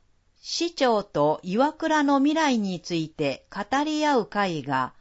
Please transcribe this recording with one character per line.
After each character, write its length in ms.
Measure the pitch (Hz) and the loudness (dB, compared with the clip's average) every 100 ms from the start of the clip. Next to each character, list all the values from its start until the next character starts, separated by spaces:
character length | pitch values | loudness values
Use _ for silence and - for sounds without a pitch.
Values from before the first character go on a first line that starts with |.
| _ _ _ _ | _ _ _ _
市 320 | - - 339 | -10 -4 -4
長 300 | - 262 214 | 0 2 2
と 360 | 196 156 147 151 | 0 0 2 0
岩 300 | 185 208 294 | -2 0 0
倉 300 | 302 320 311 | 0 0 2
の 160 | 285 277 | 2 4
未 140 | 285 | 2
来 240 | 311 302 240 | 2 2 0
に 240 | 196 175 | -2 -6
つ 140 | - 170 | -4 -4
い 140 | 160 | -4
て 360 | - 143 123 _ | -2 -4 -4 _
語 340 | 202 208 269 | -12 -4 -2
り 220 | 302 302 302 | 0 0 2
合 140 | 262 | 2
う 60 | 190 | 0
会 360 | 208 196 160 | -2 -2 -2
が 300 | 131 131 127 - | -2 -2 -2 -6